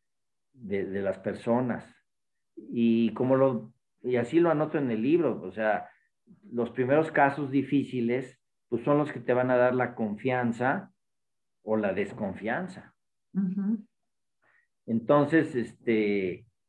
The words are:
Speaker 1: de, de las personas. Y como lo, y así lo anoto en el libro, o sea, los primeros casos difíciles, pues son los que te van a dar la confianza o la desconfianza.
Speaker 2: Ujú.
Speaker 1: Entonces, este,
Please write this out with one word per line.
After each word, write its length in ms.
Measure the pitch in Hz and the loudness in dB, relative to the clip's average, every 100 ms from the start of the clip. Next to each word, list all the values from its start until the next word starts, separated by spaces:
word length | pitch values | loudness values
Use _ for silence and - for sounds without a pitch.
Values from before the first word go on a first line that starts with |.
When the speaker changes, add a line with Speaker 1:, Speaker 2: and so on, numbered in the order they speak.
| _ _ _ _ _ | _ _ _ _ _
Speaker 1:
de, 320 | 135 104 98 95 | -18 -6 -4 -4
de 160 | 98 | -4
las 180 | 95 92 | -4 -4
personas. 680 | 110 90 117 120 127 - - _ _ _ _ _ _ - | -6 -6 -2 0 0 -6 -10 _ _ _ _ _ _ -20
Y 560 | - 120 117 113 113 | -8 0 2 4 2
como 220 | 107 123 131 | 0 2 4
lo, 360 | 135 123 - _ _ _ | 4 2 -6 _ _ _
y 160 | 120 123 | -2 0
así 220 | 117 165 | 2 2
lo 120 | 175 | 4
anoto 260 | 151 151 160 | 2 0 -2
en 140 | 131 | -2
el 100 | 107 | 0
libro, 400 | 127 170 143 104 | 2 4 2 -2
o 100 | 90 | -8
sea, 380 | 101 107 92 - _ _ _ _ - - | -2 0 0 -4 _ _ _ _ -20 -8
los 180 | 120 117 | -4 -4
primeros 400 | - 123 147 156 | -2 2 2 4
casos 400 | 151 139 139 135 | 4 2 2 -2
difíciles, 880 | 135 135 143 117 127 117 127 135 - _ _ _ | -2 0 0 0 -2 -2 -2 -4 -16 _ _ _
pues 140 | 117 | -4
son 140 | 147 147 | 2 0
los 140 | 147 | 0
que 60 | 120 | -4
te 120 | 123 | 0
van 160 | 123 127 | 0 2
a 60 | 127 | 4
dar 180 | 123 127 | 4 2
la 200 | 123 123 | -2 -4
confianza 960 | 107 104 127 123 123 117 123 190 - _ _ _ _ _ _ _ | -6 -4 -2 0 0 0 -2 -2 -6 _ _ _ _ _ _ _
o 140 | 104 110 | -2 0
la 160 | 101 | 0
desconfianza. 1000 | 92 98 - 98 90 104 143 185 - - _ _ _ _ | -2 -4 -6 -8 -6 -6 -6 -8 -14 -20 _ _ _ _
Speaker 2:
Ujú. 520 | 185 190 196 196 220 - _ _ _ _ _ _ _ _ _ - | -4 -2 -2 -2 -4 -8 _ _ _ _ _ _ _ _ _ -4
Speaker 1:
Entonces, 720 | 113 - 147 143 165 - 123 | -2 2 4 4 2 2 -2
este, 880 | 110 - 120 110 104 101 92 73 - _ | -6 -6 0 2 2 0 -2 -6 -14 _